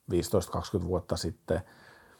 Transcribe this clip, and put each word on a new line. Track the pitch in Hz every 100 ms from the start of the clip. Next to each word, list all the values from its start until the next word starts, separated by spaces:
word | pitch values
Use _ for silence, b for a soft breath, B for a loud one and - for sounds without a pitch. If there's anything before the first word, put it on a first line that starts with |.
| -
viisitoista | 90 82 101 -
kaksikymmentä | 87 - 95 87
vuotta | 90 - -
sitten. | 85 - - 87 - b b b b